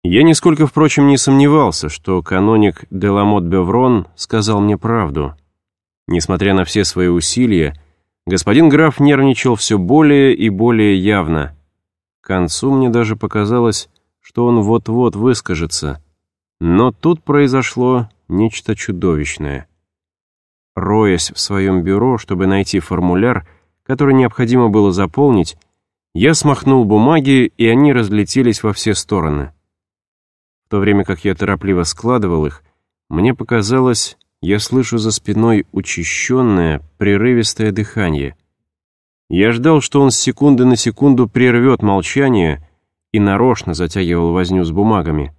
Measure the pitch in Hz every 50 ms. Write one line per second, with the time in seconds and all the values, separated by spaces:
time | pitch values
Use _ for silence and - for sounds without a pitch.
0 | - 87 90 113 151 165 160 - - 175 156 147 156 131 _ 147 156 147 - 151
1 | 143 143 143 127 - 143 135 139 143 143 151 156 139 98 85 - - 76 - -
2 | _ 95 92 90 80 80 92 92 98 107 113 110 107 101 85 - - _ - 95
3 | 95 101 98 101 101 104 104 101 87 82 92 95 90 87 101 120 127 131 123 104
4 | 80 - _ - - _ - 110 101 110 107 101 104 104 104 90 - 110 117 117
5 | 98 78 69 76 73 71 76 _ _ _ _ _ _ _ _ _ _ _ _ _
6 | _ - 87 87 - - 95 85 95 101 95 95 90 - - 107 95 - - 92
7 | 90 87 87 87 80 - - 120 127 113 101 85 78 71 76 - _ _ _ _
8 | _ _ _ _ _ 87 92 90 - 101 107 143 165 156 135 151 160 151 127 -
9 | 143 147 143 135 135 139 127 - - 131 117 107 - - 110 101 90 87 131 156
10 | 156 147 143 139 139 135 117 - 113 110 98 92 113 120 117 110 107 104 98 92
11 | 90 104 104 98 85 78 80 78 69 73 76 _ _ _ _ _ _ _ _ _
12 | _ _ _ _ _ - 95 92 87 82 - - 131 135 139 135 131 123 113 120
13 | 117 107 110 104 - 104 - 107 104 104 120 123 117 113 104 - - _ _ _
14 | _ _ _ _ _ - _ 120 120 120 120 117 101 104 113 117 - - 110 120
15 | 127 117 - 101 110 131 120 - - - 90 78 82 80 - - - 73 69 78
16 | _ _ _ _ _ _ _ _ _ _ _ _ 85 82 87 98 120 127 113 _
17 | - 165 175 160 _ - 143 147 143 131 131 135 120 - - 127 123 127 127 123
18 | 117 107 _ _ _ - 85 95 110 113 - - _ - 104 - - - 98 87
19 | 92 90 80 76 73 73 - - 78 71 69 65 67 _ _ _ _ _ _ _
20 | _ _ _ _ _ _ _ _ _ _ _ _ _ _ _ 101 95 92 107 110
21 | 107 101 90 87 - - - - - - 101 98 95 98 95 90 82 92 98 101
22 | 113 131 127 104 - - 101 87 95 95 95 98 95 - - 95 82 - 90 85
23 | 90 90 87 92 107 123 127 - - _ _ _ _ _ _ _ _ - 135 127
24 | 147 139 135 131 131 117 - - 123 113 123 127 120 110 101 110 101 98 87 95
25 | 98 85 - 131 143 143 123 95 82 - - _ _ _ _ _ _ _ _ _
26 | _ _ _ 85 104 147 165 - - 147 139 - - 135 135 131 117 98 107 107
27 | 110 139 160 160 135 139 139 131 120 - _ - 113 113 113 131 147 147 135 123
28 | 113 95 104 104 101 - - 135 127 120 104 - - 107 98 - - 110 101 -
29 | - - 107 92 80 78 73 73 69 73 _ _ _ _ _ _ _ _ _ _
30 | _ _ _ _ _ _ _ _ _ _ _ _ _ _ 107 101 98 104 101 101
31 | 92 - 95 - - 101 92 - 101 95 98 82 98 98 95 87 85 - - -
32 | - 117 127 120 104 92 85 78 76 71 73 - _ _ _ _ _ _ _ _
33 | _ _ 73 82 98 127 - - 117 - 120 113 101 101 127 131 127 127 117 -
34 | - - - _ _ _ _ _ - 87 101 107 - - 123 131 123 - 120 113
35 | 107 113 104 - _ - 101 107 113 117 110 101 - _ - 98 95 - - -
36 | 82 - - - - - 127 131 127 117 101 90 85 80 76 71 76 - _ _
37 | 101 101 101 101 110 123 123 120 110 - - - 110 107 95 110 104 - - 113
38 | 98 87 78 71 69 67 - _ _ _ _ _ _ _ _ _ _ _ _ _
39 | _ _ _ _ _ _ 85 90 101 113 117 117 123 160 160 147 - - - 143
40 | 139 135 123 - - - - - 143 147 139 120 127 127 123 113 - 117 107 -
41 | 139 143 135 120 123 110 _ 117 127 127 120 120 123 135 123 - 110 104 98 98
42 | 87 - - 139 139 131 123 101 85 80 73 73 76 _ _ _ _ _ _ _
43 | _ _ - 107 101 101 98 101 120 131 113 - - 95 82 76 87 80 - 101
44 | 92 85 87 85 85 85 85 90 90 87 92 92 87 82 78 95 104 113 110 98
45 | 80 82 78 76 71 71 _